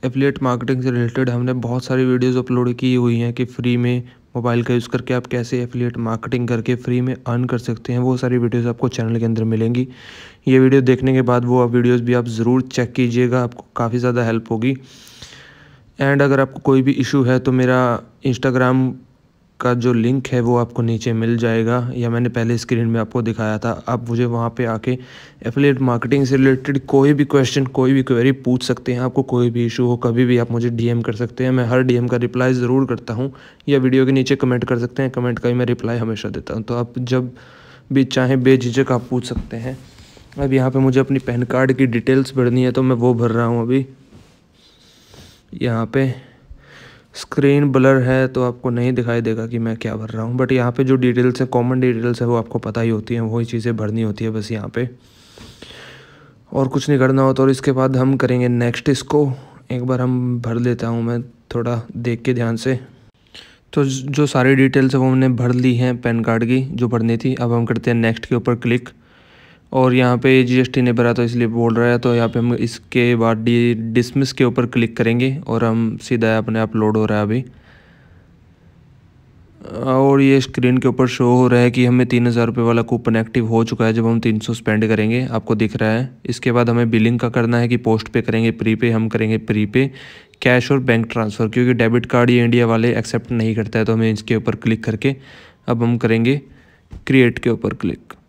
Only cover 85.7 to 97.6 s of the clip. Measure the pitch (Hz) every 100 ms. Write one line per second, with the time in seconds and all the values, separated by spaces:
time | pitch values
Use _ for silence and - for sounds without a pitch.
85.7 | - 110 110 131 - - 117 131 120 117
86.7 | 117 120 113 110 120 120 123 117 120 120
87.7 | 120 117 110 - 120 110 113 113 - 110
88.7 | 110 117 113 113 110 110 110 110 107 104
89.7 | 127 135 - - - - _ 131 123 120
90.7 | 139 127 117 113 120 110 101 113 117 123
91.7 | 120 113 120 120 123 120 123 120 120 117
92.7 | 113 117 113 110 120 - 120 110 110 107
93.7 | 113 110 113 113 107 - 110 - 107 117
94.7 | 110 113 110 135 135 - - - _ -
95.7 | 120 117 120 113 113 117 143 - - _
96.7 | _ _ - - 131 123 113 - 110